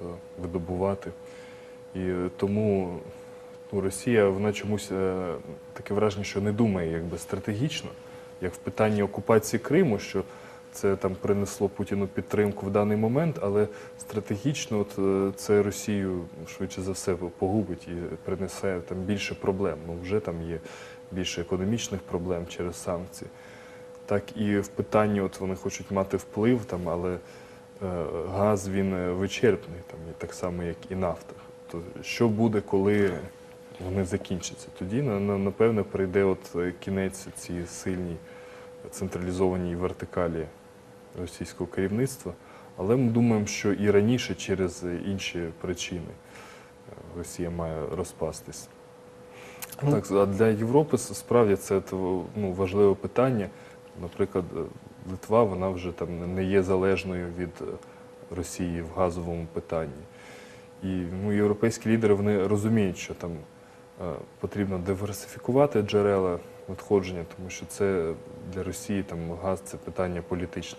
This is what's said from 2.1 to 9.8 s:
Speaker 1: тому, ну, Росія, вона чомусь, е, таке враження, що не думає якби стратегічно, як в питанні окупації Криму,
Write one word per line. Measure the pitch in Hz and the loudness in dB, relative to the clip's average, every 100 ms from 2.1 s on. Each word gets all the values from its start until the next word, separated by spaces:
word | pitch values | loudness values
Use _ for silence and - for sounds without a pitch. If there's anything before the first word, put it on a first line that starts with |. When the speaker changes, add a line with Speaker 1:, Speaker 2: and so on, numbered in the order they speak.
| 90 92 - | 0 -2 0
Speaker 1:
тому, | 101 107 107 98 90 85 - - - - - - - | 0 2 4 4 0 -6 -10 -14 -16 -18 -18 -18 -4
ну, | 101 | 0
Росія, | 95 - 127 113 101 | 0 0 4 6 8
вона | 95 104 | 6 2
чомусь, | 101 101 104 - | 0 -2 -2 0
е, | 95 95 92 90 73 - - - | 0 2 0 -2 -6 -8 -14 -14
таке | - - | -12 -2
враження, | 101 110 95 | 4 4 2
що | 95 98 | -2 0
не | 104 | 0
думає | 104 113 95 82 | 4 4 4 2
якби | 82 82 82 | 0 -2 -6
стратегічно, | - 98 110 104 151 - - - - - - - | -6 -6 -2 -2 -2 -2 -8 -14 -16 -16 -16 -6
як | 92 | -6
в | - | -4
питанні | - - 107 104 | -6 2 4 4
окупації | 98 - 101 110 - 113 | 2 0 4 4 6 -2
Криму, | - 156 | 2 4